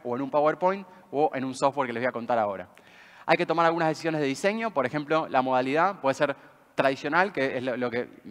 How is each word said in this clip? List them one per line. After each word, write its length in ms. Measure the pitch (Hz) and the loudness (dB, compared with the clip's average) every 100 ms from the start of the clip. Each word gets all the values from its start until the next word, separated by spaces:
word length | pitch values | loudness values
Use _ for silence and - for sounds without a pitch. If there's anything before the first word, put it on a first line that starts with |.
o 140 | 127 120 | -6 -4
en 40 | |
un 80 | 139 | 0
PowerPoint 560 | 151 151 160 185 196 190 - - | 2 2 2 0 0 -8 -20 -6
o 200 | 135 151 | 0 0
en 120 | 135 131 | 0 -6
un 100 | 127 | 0
software 320 | 139 143 127 | 0 0 -4
que 60 | |
les 100 | 117 | -2
voy 60 | 123 | -2
a 20 | |
contar 260 | 120 117 120 | -4 0 0
ahora. 300 | 104 95 90 - - - - - - | 0 -2 -12 -20 -20 -20 -20 -12 0
Hay 120 | 170 | 2
que 80 | 175 | 2
tomar 200 | 165 165 | 2 2
algunas 220 | 165 160 | 2 0
decisiones 320 | 151 165 156 | 0 -2 -2
de 80 | 139 | -2
diseño, 440 | 131 196 220 226 | 0 -2 -2 -4
por 140 | 143 123 | -2 -2
ejemplo, 440 | 151 147 160 135 | -2 0 0 2
la 120 | 131 | 0
modalidad 600 | 131 127 131 147 180 190 | 2 0 2 2 0 0
puede 140 | 135 131 | -2 0
ser 200 | 143 135 - - _ - | 0 -2 -12 -20 _ 0
tradicional, 560 | 135 135 147 165 196 | 0 0 0 2 2
que 240 | 165 135 127 | 0 -2 -2
es 40 | |
lo, 140 | 131 120 | -4 -4
lo 120 | 123 | -2
que 200 | 117 - - - | -4 -6 -12 -18